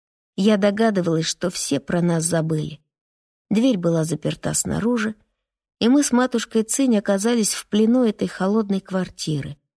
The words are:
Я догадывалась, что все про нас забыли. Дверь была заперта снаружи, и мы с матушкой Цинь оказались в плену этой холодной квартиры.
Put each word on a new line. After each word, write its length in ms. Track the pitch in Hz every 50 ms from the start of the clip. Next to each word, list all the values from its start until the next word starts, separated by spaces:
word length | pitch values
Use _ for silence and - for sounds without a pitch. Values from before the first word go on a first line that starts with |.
| _ _ _ _ _ _ _ -
Я 180 | 190 220 214
догадывалась, 720 | 196 196 202 196 208 226 226 208 190 175 170 160 165 160
что 240 | - - - - 175
все 320 | - - - - - 139
про 200 | - - - 175
нас 220 | 170 175 170 165 160
забыли. 560 | 175 165 165 160 160 160 151 151 151 151 - _ _ _ _ _ _ _ _ _ _ _ _ _ -
Дверь 280 | - 214 240 269 233 180
была 280 | 170 170 165 160 160
заперта 480 | 160 160 151 - 156 156 - - - 156
снаружи, 640 | - - - 147 160 190 233 247 226 214 220 220 - _ _ _ _ _ _ _ _ _ _ _ -
и 80 | 190 233
мы 120 | 262 294
с 120 | 277 - 240
матушкой 500 | 240 254 254 - 226 - - - 226 214
Цинь 340 | - - - 277 254 226 202
оказались 560 | 202 - 196 190 196 233 240 233 208 - -
в 140 | - - _
плену 380 | - 214 220 220 240 254 247
этой 240 | 220 202 - 190 185
холодной 500 | - - 185 190 208 226 220 196 196 190
квартиры. 760 | - - 185 185 180 175 - - - 160 151 143 131 147 147 - _ _ _